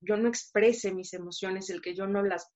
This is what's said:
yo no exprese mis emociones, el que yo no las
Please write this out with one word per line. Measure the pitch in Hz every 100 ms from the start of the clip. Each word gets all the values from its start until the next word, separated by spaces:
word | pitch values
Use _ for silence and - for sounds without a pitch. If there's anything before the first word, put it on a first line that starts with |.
yo | 180 208
no | 233
exprese | 233 - 208 226 233 202
mis | 185 185
emociones, | 180 175 175 190 190 190
el | 175
que | 180
yo | 180 196
no | 202
las | 202 175 -